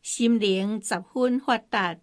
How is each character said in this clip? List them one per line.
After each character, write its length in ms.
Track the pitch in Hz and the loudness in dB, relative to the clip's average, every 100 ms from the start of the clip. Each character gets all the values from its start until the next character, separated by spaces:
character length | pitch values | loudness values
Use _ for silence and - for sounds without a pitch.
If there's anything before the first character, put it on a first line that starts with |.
心 360 | - - 233 233 | -10 0 2 4
灵 420 | 202 190 196 214 | 2 0 -2 -4
十 220 | - 185 190 | -4 -6 -6
分 280 | 254 254 247 | -2 0 0
发 180 | 269 233 | 0 -2
达 380 | - 226 185 165 | 0 -2 -2 -4